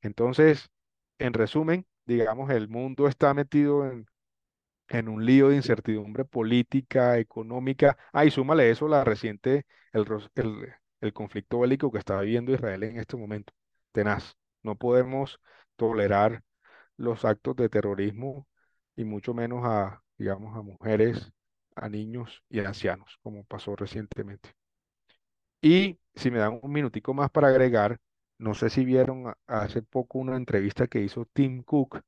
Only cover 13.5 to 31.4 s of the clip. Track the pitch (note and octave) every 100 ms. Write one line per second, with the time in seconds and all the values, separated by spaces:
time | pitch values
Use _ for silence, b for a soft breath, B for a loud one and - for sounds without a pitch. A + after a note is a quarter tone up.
13.5 | _ _ _ _ - G#2 G2+ - _ _
14.5 | _ - G#2 A#2+ B2 B2+ C3+ C3+ - b
15.5 | b b _ A2+ A2+ G2+ G2+ G#2+ A2+ _
16.5 | _ b b b _ A#2+ A2 A#2 G#2 -
17.5 | B2+ A#2 G#2+ G2+ G2 G2+ G#2 C3+ C#3 C#3
18.5 | _ _ _ _ - A2+ G#2 G2+ A#2+ A#2
19.5 | B2 A#2+ G#2+ G2 - _ _ G2+ G2 G#2
20.5 | G#2+ G#2 F#2+ A2+ G#2+ A2+ A2 - _ _
21.5 | _ _ - G#2+ G#2+ G#2+ A#2+ A#2 - _
22.5 | A2+ G2 G2+ G2+ F#2 - - A2+ G#2 G2+
23.5 | A2 - G2+ G2+ - G#2 - G2+ G2+ -
24.5 | _ _ _ _ _ _ _ _ _ _
25.5 | _ D3+ F3 G3 E3+ _ - C3 A#2+ G#2+
26.5 | A#2 C3+ C#3+ C#3 A2 B2 C#3 C#3+ - C#3+
27.5 | C3 C3 A#2 G#2 A#2 _ _ _ _ A2+
28.5 | G#2 A#2+ - B2+ B2+ B2+ C3 B2 - -
29.5 | A2+ G#2 - A2 C3+ B2 C3 C3 B2+ B2+
30.5 | G#2 G2+ - B2 A#2 G2+ - A#2 -